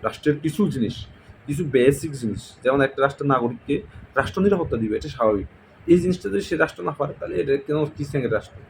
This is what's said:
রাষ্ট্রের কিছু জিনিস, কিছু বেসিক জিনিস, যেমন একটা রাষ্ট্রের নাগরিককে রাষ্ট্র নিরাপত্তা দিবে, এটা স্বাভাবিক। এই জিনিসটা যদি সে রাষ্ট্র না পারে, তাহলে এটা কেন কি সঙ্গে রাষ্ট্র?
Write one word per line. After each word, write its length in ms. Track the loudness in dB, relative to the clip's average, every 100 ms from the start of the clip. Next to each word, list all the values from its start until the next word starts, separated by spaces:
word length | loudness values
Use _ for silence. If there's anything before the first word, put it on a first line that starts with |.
রাষ্ট্রের 360 | -4 -2 0 0
কিছু 280 | -2 0 0
জিনিস, 380 | 0 -4 -4 -12 -18 -20 -20 -8
কিছু 180 | -4 0
বেসিক 460 | 6 6 4 -2
জিনিস, 420 | -6 -4 -6 -10 -4
যেমন 180 | 0 4
একটা 200 | 2 4
রাষ্ট্রের 260 | 2 2 0
নাগরিককে 540 | 2 2 -4 -4 -4 -4 -18 -6 -2
রাষ্ট্র 260 | -2 2
নিরাপত্তা 360 | 2 2 0 -2
দিবে, 200 | -2 -2
এটা 120 | -6
স্বাভাবিক। 380 | 0 2 2 -2 -14 -20 -16 2
এই 120 | 4
জিনিসটা 300 | 4 -2 -2
যদি 120 | -4
সে 160 | -2 0
রাষ্ট্র 260 | -2 -2
না 80 | -8
পারে, 220 | -4 -6 -6
তাহলে 160 | -8 -4
এটা 220 | 0 -2
কেন 280 | 0 -2 -2
কি 200 | -4 -4
সঙ্গে 220 | -2 0
রাষ্ট্র? 320 | -2 -4 -20 -20